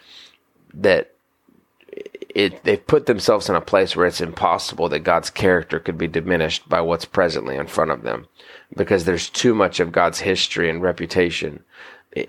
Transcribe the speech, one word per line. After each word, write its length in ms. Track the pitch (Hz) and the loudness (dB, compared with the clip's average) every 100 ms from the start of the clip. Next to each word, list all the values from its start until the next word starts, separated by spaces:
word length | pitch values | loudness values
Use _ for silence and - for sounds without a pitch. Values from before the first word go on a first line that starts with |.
| - - - _ _ _ _ | -20 -20 -20 _ _ _ _
that 380 | 76 98 82 - _ _ _ _ _ _ _ _ - - - - | -2 2 4 2 _ _ _ _ _ _ _ _ -16 -16 -16 -6
it, 300 | - 98 - | 0 0 0
they've 220 | - 101 - | 0 0 2
put 180 | 151 | 2
themselves 460 | 147 107 - 104 101 | 4 0 2 2 2
in 60 | 87 | -2
a 40 | |
place 340 | - 98 92 | 2 2 2
where 120 | - 87 | 2 0
it's 160 | - | 0
impossible 680 | 82 82 92 95 - - 85 | -6 -2 0 0 -2 -4 -2
that 120 | 76 | 0
God's 280 | 85 82 - | 2 0 0
character 500 | - 98 87 80 82 | 0 2 2 0 -4
could 200 | - 82 | -4 -4
be 100 | 85 | -4
diminished 580 | 82 87 85 78 - - | -4 0 0 0 -4 -2
by 140 | 87 | 0
what's 240 | 82 85 | 0 -2
presently 520 | - - 87 78 62 67 | -2 0 0 0 -6 -6
in 100 | 69 | -4
front 240 | - 80 | 0 0
of 120 | 65 | -2
them 240 | 57 58 - _ - - _ | -6 -8 -10 _ -20 -20 _
because 300 | - 98 98 | -4 0 2
there's 240 | 85 85 - | 2 0 -2
too 260 | - 127 | 0 2
much 260 | 110 92 - | 4 2 0
of 120 | 85 | -2
God's 280 | 87 87 - | 2 0 0
history 500 | 98 90 - - 85 | -2 0 -2 -2 -2
and 100 | 82 | 0
reputation 840 | 90 85 87 92 87 82 78 73 - - - - _ | -2 -2 -2 0 0 -2 -8 -10 -18 -20 -20 -20 _
i-, 80 | - | -10